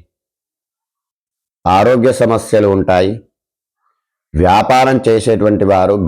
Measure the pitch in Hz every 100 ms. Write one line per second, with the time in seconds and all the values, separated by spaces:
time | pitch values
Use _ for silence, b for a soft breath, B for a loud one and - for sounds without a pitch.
0 | - _ _ _ _ _ _ _ _ _
1 | _ _ _ _ _ _ 87 95 117 127
2 | 123 123 117 113 - 107 104 95 95 90
3 | 95 113 - _ _ _ _ _ _ _
4 | _ _ _ 76 90 104 113 127 131 131
5 | 113 113 113 110 104 101 98 95 92 101